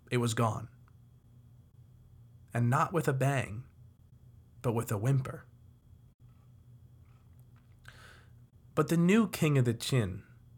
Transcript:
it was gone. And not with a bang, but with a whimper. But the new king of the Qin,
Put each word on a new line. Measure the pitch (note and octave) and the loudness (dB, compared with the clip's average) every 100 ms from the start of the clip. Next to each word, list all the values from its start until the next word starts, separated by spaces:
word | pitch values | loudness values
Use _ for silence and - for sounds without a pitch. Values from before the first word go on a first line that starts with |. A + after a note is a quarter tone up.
| - | -6
it | B2 | -4
was | A#2+ | -2
gone. | A2+ A#2 G#2 - - - - - - - - - - - - - - - - - - - | 0 -2 -2 -10 -18 -20 -20 -20 -20 -20 -20 -20 -20 -20 -20 -20 -20 -20 -20 -20 -20 -8
And | B2 A#2+ | -2 0
not | C#3 E3 | 2 0
with | E3 D3+ | 0 0
a | |
bang, | C3+ C3+ C#3 G2 G#2+ - - - - - - - - - - | 2 2 0 -4 -8 -14 -20 -20 -20 -20 -20 -20 -20 -20 -8
but | - | -4
with | A2+ A2+ | -4 -4
a | G#2+ | -2
whimper. | A#2 C#3 - - - - - - - - - _ - - - - - - - - - - - - - - - - - - - - - - - _ - - | 0 0 -2 -10 -16 -20 -20 -20 -20 -20 -20 _ -20 -20 -20 -20 -20 -20 -20 -20 -20 -20 -20 -20 -20 -20 -20 -20 -20 -20 -20 -20 -20 -20 -20 _ -6 -2
But | D3+ | 0
the | E3+ | 2
new | F3 G#3+ A3 | 4 4 2
king | - D#3+ C#3 | 0 2 2
of | A#2+ | 2
the | |
Qin, | A2+ - C3 G2 G2+ - - - | -2 -2 0 0 -4 -14 -20 -20